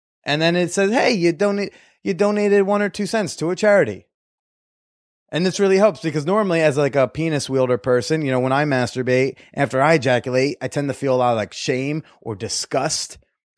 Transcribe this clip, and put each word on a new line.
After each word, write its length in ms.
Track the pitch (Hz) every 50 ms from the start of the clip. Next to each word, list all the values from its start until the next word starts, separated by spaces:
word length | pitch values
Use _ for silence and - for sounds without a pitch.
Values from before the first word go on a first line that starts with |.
| _ _ _ _ _
And 160 | - 147 151
then 160 | 165 170 175
it 160 | 180 180 165 -
says, 180 | 196 196 196
"Hey, 220 | 226 285 - - 247
you 180 | 180 170 170
donate, 400 | 165 151 202 202 202 202 196 - - - _ _ _ _ -
you 100 | 196 190
donated 500 | 165 208 208 208 208 208 202 202 202 196
one 180 | 196 208 202
or 80 | 208 196
two 180 | - - 208
cents 300 | 170 226 220 190 139 -
to 140 | - 156 170
a 40 | 180
charity." 480 | - 214 208 202 196 147 110 95 92 - _ _ _ _ _ _ _ _ _ _ _ _ _ _ _ _ _ _ _ _ _ _ _ _ _
And 160 | - 151 180
this 140 | 190 170 -
really 180 | 202 190 190
helps 220 | 190 208 214 160 -
because 260 | - 165 139 156 139
normally 360 | 165 196 220 208 185 165 165
as, 160 | 156 151 127
like, 180 | 147 143 135 131
a 100 | 139 131
penis 440 | 117 - 147 160 165 156 135 - -
wielder 280 | 131 131 131 123 127
person, 440 | 120 - 131 123 123 120 - 160 160
you 100 | 151 135
know, 80 | 131 127
when 140 | 127 131 135
I 100 | 143 151
masturbate, 720 | 147 135 127 123 113 - 127 123 127 127 127 131 135 - - - _ -
after 280 | 143 139 - 131 131
I 140 | 139 156 165
ejaculate, 600 | 151 113 135 123 120 - 127 127 127 135 143 135 -
I 80 | 131 127
tend 180 | - 151 143
to 60 | 139 127
feel 200 | - 139 135 127
a 40 |
lot 140 | 127 123 123
of, 60 | 117
like, 140 | 110 104 -
shame 520 | - - - 147 131 127 135 143 151 160 - - _ _
or 120 | - 117 107
disgust. 840 | 90 113 101 - - - - - 135 135 156 - - - - - - _ _ _ _ _ _ _